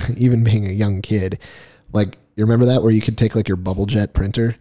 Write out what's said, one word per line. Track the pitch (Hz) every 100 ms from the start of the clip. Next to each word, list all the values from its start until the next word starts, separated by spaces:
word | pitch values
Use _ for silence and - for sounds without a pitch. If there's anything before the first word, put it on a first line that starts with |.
| -
<laughs> | 117
even | 123 120
being | 117 107 98
a |
young | 101 104 98
kid, | - 107 92 90 - - - _ -
like, | 107 98 - _ -
you |
remember | 110 117 123
that | 127
where | 113
you | 110
could | 110 110
take, | 113 117
like, | 104
your | 92
bubble | 92 95 101
jet | 104 101
printer | - 98 113 117 117